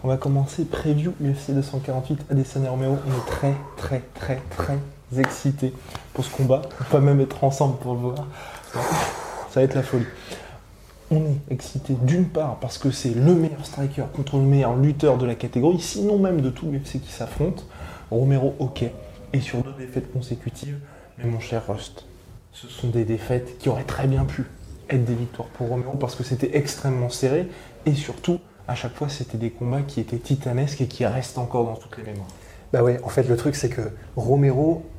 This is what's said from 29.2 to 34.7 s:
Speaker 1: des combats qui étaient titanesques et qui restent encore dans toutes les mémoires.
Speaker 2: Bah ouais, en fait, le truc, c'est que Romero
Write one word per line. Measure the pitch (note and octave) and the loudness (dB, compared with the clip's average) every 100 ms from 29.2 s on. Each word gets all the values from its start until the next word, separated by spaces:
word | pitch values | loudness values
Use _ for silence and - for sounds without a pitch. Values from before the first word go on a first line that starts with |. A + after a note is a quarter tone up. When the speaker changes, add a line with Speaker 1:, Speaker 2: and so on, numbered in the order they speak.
| B2 A2+ | -6 -4
Speaker 1:
des | A#2 | -4
combats | - B2 C3+ | -4 -2 -2
qui | C#3+ - | -2 -4
étaient | A2 A#2+ | -4 -4
titanesques | - C#3 - B2 C#3+ C#3+ | 0 -2 0 0 0 0
et | C3 | -4
qui | - - | 0 0
restent | C3 B2 - | 0 -4 -4
encore | B2 B2 A2+ | -2 0 0
dans | A2 | -2
toutes | - - | -12 -14
les | |
mémoires. | A2 G2+ F#2+ - - - - | -10 -10 -10 -14 -20 -20 -2
Speaker 2:
Bah | B2+ | 4
ouais, | A#2+ B2 | 6 4
en | - | 0
fait, | - | 2
le | A#2+ A#2+ | 4 4
truc, | D3+ C#3+ | 2 0
c'est | B2 | -2
que | - G#2 - - - | -2 -6 -8 -10 -4
Romero | A2 C#3 C#3 B2+ D#3 | 2 6 6 6 4